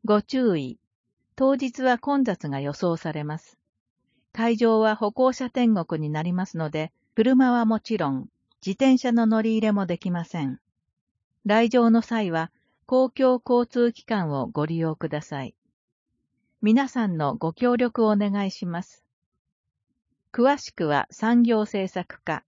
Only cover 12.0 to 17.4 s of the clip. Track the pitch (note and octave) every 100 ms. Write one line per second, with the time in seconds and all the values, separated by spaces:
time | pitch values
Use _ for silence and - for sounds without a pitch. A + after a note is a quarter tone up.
12 | A3+ A#3 G3+ E3 E3 _ _ _ - B3+
13 | B3+ - C4 B3 - A#3+ A#3+ B3 A#3+ A#3
14 | - A3 E3 C#3+ A2+ D3+ D#3 E3 E3 D#3
15 | D#3 D3 - C#3+ C3 _ _ _ _ _
16 | _ _ _ _ _ _ G#3+ A3+ C4 B3+
17 | G#3+ E3 D3 -